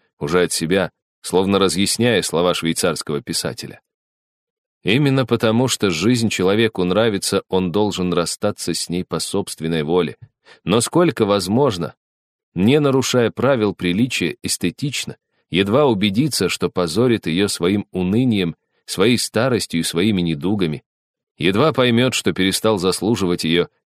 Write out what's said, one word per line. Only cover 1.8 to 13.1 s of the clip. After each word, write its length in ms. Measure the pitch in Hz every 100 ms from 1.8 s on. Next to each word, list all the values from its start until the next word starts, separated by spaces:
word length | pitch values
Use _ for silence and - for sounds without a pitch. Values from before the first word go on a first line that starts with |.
| 98 - 120 104
слова 320 | - 78 87
швейцарского 640 | 80 82 82 90 76 - 73
писателя. 600 | 76 80 78 64 - - _ _ _ _ _ _ _ _ _ _
Именно 420 | - 120 147 135 127
потому, 400 | 117 113 110 131
что 240 | - 101
жизнь 380 | 80 101 123 113
человеку 560 | - 92 104 113 -
нравится, 580 | 90 92 117 98 - 98 -
он 240 | 95 92
должен 400 | 101 104 92 90
расстаться 640 | 85 82 - 104 104 -
с 140 | 85 -
ней 160 | 87
по 140 | 90 82
собственной 640 | - 98 95 - 80 82
воле. 340 | 76 90 87 - - _ _ -
Но 160 | - 107
сколько 460 | - 170 175 - 101
возможно, 680 | 101 87 113 143 92 71 - _ _ _ _ _
не 240 | 85 101 147
нарушая 500 | 143 135 123